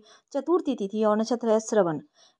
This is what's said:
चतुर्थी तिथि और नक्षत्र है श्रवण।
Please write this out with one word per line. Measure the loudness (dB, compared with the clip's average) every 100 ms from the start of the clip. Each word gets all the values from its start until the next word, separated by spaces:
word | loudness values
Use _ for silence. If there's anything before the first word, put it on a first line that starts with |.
| -6 _ _
चतुर्थी | -6 0 0 0
तिथि | -4 -4 0
और | 2 2
नक्षत्र | 0 -2 2
है | 0
श्रवण। | 2 2 2 0 -8 _ _